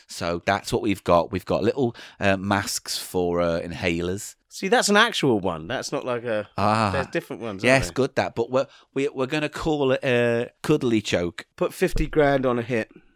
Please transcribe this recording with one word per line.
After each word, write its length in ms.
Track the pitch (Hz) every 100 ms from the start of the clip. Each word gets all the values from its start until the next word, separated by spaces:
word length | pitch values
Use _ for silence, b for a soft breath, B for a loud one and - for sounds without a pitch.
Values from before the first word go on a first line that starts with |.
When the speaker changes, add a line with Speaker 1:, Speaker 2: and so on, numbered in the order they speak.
| B
Speaker 1:
So 340 | - 87 87
that's 280 | - 98 -
what 100 | 120
we've 220 | 110 95
got. 260 | - 87 82
We've 140 | 92
got 180 | - 85
little, 320 | 98 131 120 - B B
uh, 180 | 98 98
masks 600 | 98 101 101 - - -
for, 420 | - 92 90 87
uh, 200 | 87 85
inhalers. 760 | 87 85 92 85 87 98 - - _
Speaker 2:
See, 200 | - 196
that's 200 | 240 202
an 80 | 202
actual 420 | 233 - 147 110
one. 300 | 90 80 82
That's 240 | 123 -
not 140 | 147 113
like 180 | 120
a. 240 | 120 107 101 -
Speaker 1:
Ah. 320 | 101 107 107
Speaker 2:
There's 180 | 92 -
different 340 | 170 170 113
ones, 200 | 113 95
aren't 20 |
Speaker 1:
Yes, 200 | 117 131 90
Speaker 2:
there? 40 |
Speaker 1:
good 240 | 85 131 -
that. 180 | 95
But 160 | - 117
we're, 160 | 127 139 b b
we, 120 | - 139
we're 180 | 131 131
gonna 240 | 156 151
call 420 | - - 151 135
it 80 | 131
a 460 | 139 123 120 117 120 -
cuddly 400 | - 151 131 113
choke. 420 | - 92 87 - - -
Speaker 2:
Put 180 | 180
fifty 320 | - 185 - 156
grand 400 | 156 143 139 131
on 120 | 120
a 40 |
hit. 280 | 117 120 107 - _